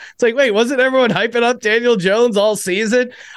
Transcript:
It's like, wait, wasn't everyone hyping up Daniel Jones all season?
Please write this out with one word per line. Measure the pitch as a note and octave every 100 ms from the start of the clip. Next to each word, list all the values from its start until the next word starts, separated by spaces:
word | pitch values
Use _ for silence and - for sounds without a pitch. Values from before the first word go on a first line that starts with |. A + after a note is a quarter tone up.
| -
It's | -
like, | A#3 A#3+
wait, | C4+
wasn't | G3+ A#3+ C4+
everyone | C4 C4 B3
hyping | F#3+ A#3 A#3+
up | A#3 B3
Daniel | G#3+ A3 A#3+ A3+
Jones | F3+ G#3+ A#3+ G3+
all | G#3 G3+
season? | F#3 F#3+ A3 B3 B3 - -